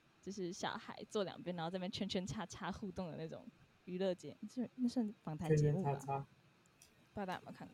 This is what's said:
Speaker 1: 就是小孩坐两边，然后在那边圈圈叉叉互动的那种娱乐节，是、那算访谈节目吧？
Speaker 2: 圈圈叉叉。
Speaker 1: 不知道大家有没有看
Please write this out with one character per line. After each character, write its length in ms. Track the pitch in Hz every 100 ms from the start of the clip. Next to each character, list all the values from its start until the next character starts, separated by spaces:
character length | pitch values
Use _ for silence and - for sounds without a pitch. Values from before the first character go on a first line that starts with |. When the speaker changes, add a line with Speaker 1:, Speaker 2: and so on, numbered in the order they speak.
| - -
Speaker 1:
就 120 | -
是 200 | 202 175
小 220 | 196 - -
孩 220 | - - -
坐 120 | 214
两 180 | 180 -
边， 120 | 170
然 100 | 180
后 60 | 165
在 80 | 185
那 20 |
边 100 | 185
圈 180 | - 196
圈 180 | 196 185
叉 180 | 220 175
叉 260 | - 175
互 180 | 202 202
动 200 | 180 180
的 60 | 147
那 120 | 160
种 180 | 123 - - - -
娱 140 | - 180
乐 160 | 190
节， 220 | 175 143 - 208
是、 200 | - 233 -
那 120 | 240
算 260 | 254 214 -
访 140 | - 156
谈 180 | 160
节 160 | 151 147
目 120 | 165
吧？ 80 | 143
Speaker 2:
圈 100 | 135
圈 60 | 139
叉 0 |
叉。 120 | 135
Speaker 1:
不 1000 | - - - - - - - - - -
知 0 |
道 60 | 185
大 80 |
家 40 | 180
有 60 |
没 20 | -
有 60 |
看 160 | - -